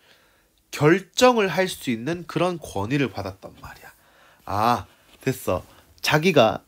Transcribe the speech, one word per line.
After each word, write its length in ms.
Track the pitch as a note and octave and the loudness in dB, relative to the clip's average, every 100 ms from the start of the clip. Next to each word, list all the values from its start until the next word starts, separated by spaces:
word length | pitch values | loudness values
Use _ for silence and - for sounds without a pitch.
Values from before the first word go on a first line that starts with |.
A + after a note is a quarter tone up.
| _ _ _ _ _ _ _ | _ _ _ _ _ _ _
결정을 760 | - D3+ F#3 - - B3 A#3 F#3+ | 0 4 4 0 4 4 4 2
할 200 | D#3 F#3 | 0 -2
수 220 | - C3 | -4 -6
있는 340 | A2+ C3 F3 E3 | -4 -4 -8 -6
그런 320 | D#3+ F3+ F3 | -4 -2 -4
권위를 520 | - G2 G2+ C#3+ A#2+ | -8 -8 -4 -2 -2
받았단 440 | G#2 F#2 - - - | -4 -10 -12 -18 -20
말이야. 320 | - - - - _ _ _ _ - | -20 -20 -20 -20 _ _ _ _ -8
아, 400 | G2+ A2+ A2+ - _ _ - | 0 0 0 -4 _ _ -6
됐어. 440 | C3 - G#2+ F2+ - - _ _ | -6 -4 -2 -4 -6 -20 _ _
자기가 640 | - D3+ F#3 C#3+ A2 - | -2 2 4 6 4 2